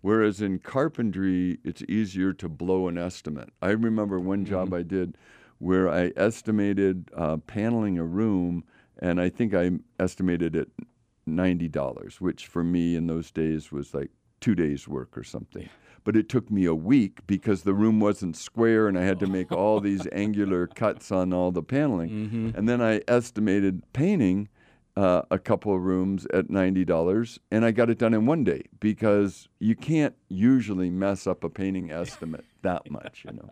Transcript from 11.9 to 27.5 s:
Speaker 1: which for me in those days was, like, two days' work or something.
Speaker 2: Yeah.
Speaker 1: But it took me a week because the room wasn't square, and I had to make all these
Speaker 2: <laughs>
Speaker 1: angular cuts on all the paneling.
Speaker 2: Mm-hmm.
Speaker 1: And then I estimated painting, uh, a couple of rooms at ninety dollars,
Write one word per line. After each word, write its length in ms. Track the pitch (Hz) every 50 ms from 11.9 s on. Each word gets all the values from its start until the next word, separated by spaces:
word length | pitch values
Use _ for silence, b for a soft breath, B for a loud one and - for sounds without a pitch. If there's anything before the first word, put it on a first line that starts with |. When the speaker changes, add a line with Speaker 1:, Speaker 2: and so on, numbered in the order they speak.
| 60 - - - - -
Speaker 1:
which 260 | 92 90 78 - -
for 160 | - - 85 85
me 320 | 85 90 87 85 85 85
in 120 | 82 82
those 240 | 85 80 82 85 -
days 420 | _ 82 80 80 80 78 76 - -
was, 220 | 71 71 - -
like, 160 | 71 69 - _ _ _ _ _ _
two 160 | - 127 104
days' 320 | 87 85 76 71 69 -
work 300 | - - 67 64 - _
or 80 | - 62
something. 380 | - - - - _ _ - -
Speaker 2:
Yeah. 60 | - b b b b b b b
Speaker 1:
But 100 | 104 104
it 140 | 110 107 -
took 220 | - 127 98 - 107
me 140 | 98 92
a 80 | 87 82
week 520 | 80 80 98 135 139 110 95 - - -
because 360 | - 101 92 - 113 101 92 -
the 100 | 101 98
room 240 | 98 107 113 110 107
wasn't 360 | 104 104 104 - 98 90 80
square, 500 | - - - _ 117 117 113 113 110 110
and 120 | 104 95 90
I 40 | 90
had 140 | 95 98 92
to 60 | 101
make 240 | 95 95 92 92 -
all 300 | 92 87 98 107 110 107
these 260 | 101 101 98 95 87 90
Speaker 2:
<laughs> 40 | -
Speaker 1:
angular 540 | 92 101 104 104 101 104 98 95 90 87
cuts 440 | 85 - - 120 104 - - - -
on 220 | 104 92 90 90 90
all 180 | 90 90 90 92
the 100 | 90 78
paneling. 460 | - 127 139 151 147 113 87 82 85
Speaker 2:
Mm-hmm. 400 | 107 104 107 107 110 117 110 113 113
Speaker 1:
And 140 | - 101 113
then 120 | 120 120 120
I 180 | 113 110 104 - -
estimated 760 | 120 123 117 - - 104 107 104 92 101 98 98 95 85 - _ _
painting, 540 | 127 143 185 214 185 120 92 90 98 104 104 b b b b b b b _ _
uh, 280 | 98 101 92 90 90 - _
a 80 | - 95
couple 360 | - - 113 92 - 107 98
of 60 | 92 90
rooms 440 | 92 92 92 92 95 98 92 - - -
at 160 | 92 90 -
ninety 340 | - 98 92 92 95 92 90
dollars, 560 | 85 87 82 82 87 95 110 117 117 - - _ _